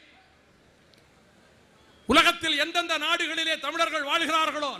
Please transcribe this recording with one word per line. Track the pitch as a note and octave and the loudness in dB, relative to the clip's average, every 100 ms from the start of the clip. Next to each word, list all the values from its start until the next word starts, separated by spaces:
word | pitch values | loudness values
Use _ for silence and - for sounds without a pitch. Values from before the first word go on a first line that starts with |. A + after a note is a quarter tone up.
| - - - _ _ _ _ _ _ - _ _ _ _ _ _ _ _ - - - | -20 -20 -20 _ _ _ _ _ _ -20 _ _ _ _ _ _ _ _ -20 -10 2
உலகத்தில் | D4 E4 E4+ E4 D4 | 4 4 2 -2 -2
எந்தெந்த | D#4+ F4 E4+ D#4 D#4 | 0 -2 -2 -2 0
நாடுகளிலே | E4+ D#4+ D#4+ D#4+ D#4 C#4 | 0 -2 -4 -4 -4 -4
தமிழர்கள் | E4 E4 D4+ C#4 | -2 -2 -2 -2
வாழ்கிறார்களோ, | E4 D#4 D#4+ D#4 D4 C#4+ | -2 0 0 0 -2 -4